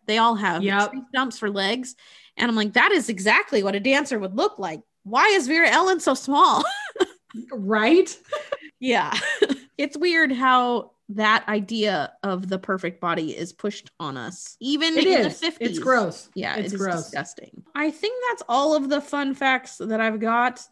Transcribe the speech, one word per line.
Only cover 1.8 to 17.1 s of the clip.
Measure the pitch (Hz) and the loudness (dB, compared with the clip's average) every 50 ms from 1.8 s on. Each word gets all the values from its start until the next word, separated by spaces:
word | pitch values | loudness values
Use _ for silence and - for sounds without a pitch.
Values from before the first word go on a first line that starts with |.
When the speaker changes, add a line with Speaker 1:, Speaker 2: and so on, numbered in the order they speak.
| 247 - - _ - - - - - _ _ | -6 -10 -14 _ -20 -20 -20 -20 -20 _ _
Speaker 1:
And | - - 240 | -2 0 0
I'm | 220 | 2
like, | 220 208 208 | 0 0 2
"That | - 254 294 415 415 | 4 4 4 4 4
is | 311 214 - | 2 0 -2
exactly | 214 185 190 208 226 403 415 - 269 214 196 | -4 -2 2 4 4 4 2 2 0 0 0
what | 196 196 | 0 -2
a | 202 | 0
dancer | 202 269 269 285 285 - 254 | 0 2 2 2 0 -2 -4
would | 214 196 185 196 | -4 -4 -4 -2
look | 254 381 415 - | 0 -2 -2 -2
like. | - 190 165 160 - - _ _ _ - | -4 -8 -8 -8 -10 -14 _ _ _ -8
Why | 196 226 269 359 427 392 | -2 2 4 4 4 4
is | 370 254 | 4 2
Vera | 247 320 330 339 240 | 2 2 4 4 4
Ellen | 233 311 370 381 381 320 | 4 4 4 2 2 0
so | - 311 269 | 0 0 0
small?" | - - 269 277 294 370 302 226 - - 679 784 807 831 - - - | 0 -2 0 4 6 6 6 6 4 0 -2 -4 -6 -8 -6 -2 -2
<laughs> | - - - _ _ _ - 220 - - | -2 -2 -4 _ _ _ -16 -16 -14 -10
Speaker 2:
Right? | 262 214 190 196 220 214 214 247 330 370 359 - - - _ - 587 605 605 - 554 - 320 311 _ - | -10 -6 -2 0 0 2 4 6 6 6 4 2 -2 -14 _ -10 -10 -10 -8 -8 -10 -10 -10 -14 _ -6
Speaker 1:
Yeah. | 254 262 233 190 151 - - - - - - - | -2 0 0 0 0 -2 -2 -4 -4 -4 -2 0
<laughs> | 415 - 269 - - - _ | 0 0 0 -2 -8 -10 _
It's | - 285 294 - | -4 -4 -4 -2
weird | 294 339 359 330 330 311 262 269 | -2 0 2 2 2 2 2 2
how | 240 262 254 254 254 247 247 240 214 - - _ _ _ | 2 2 4 4 4 4 2 0 -2 -4 -8 _ _ _
that | - 196 208 214 214 220 - - | -10 -4 0 2 4 4 2 2
idea | 214 214 214 196 202 226 220 208 208 190 151 143 - - _ | 0 -2 -2 -2 -2 -2 -2 0 0 0 -2 -2 -6 -8 _
of | - 202 185 180 190 185 | -6 -4 -4 -4 -4 -4
the | 190 185 | -6 -4
perfect | - - 190 185 185 170 180 - | -4 -4 -4 -4 -4 -6 -6 -4
body | 180 170 165 170 160 151 - | -4 -2 -2 -2 -2 -4 -6
is | - 170 180 - | -8 -10 -12 -10
pushed | - - 208 - - - - _ | -8 -8 -8 -8 -10 -14 -20 _
on | - 160 143 135 | -12 -10 -8 -8
us, | 127 113 110 185 - - - - - | -8 -10 -12 -12 -14 -16 -18 -16 -8
even | 226 269 294 285 320 330 320 | -4 -2 -2 0 0 0 2
Speaker 2:
It | 320 330 | 2 4
Speaker 1:
in | 381 370 269 | 4 4 4
Speaker 2:
is. | 208 - - - | 2 0 -2 -4
Speaker 1:
the | 320 | -6
fifties. | 339 320 - 233 233 | -6 -4 -4 -4 -4
Speaker 2:
It's | 170 160 | -4 -2
gross. | 254 262 254 233 202 165 - - - - - | 0 2 2 2 2 -2 -4 -10 -16 -14 -10
Speaker 1:
Yeah, | 185 190 - - | -8 -6 -4 -4
Speaker 2:
It's | 220 196 196 202 | -4 -4 -6 -4
Speaker 1:
it | |
is | 190 | -4
Speaker 2:
gross. | 196 185 175 165 160 | -4 -2 -4 -4 -6
Speaker 1:
disgusting. | - | -8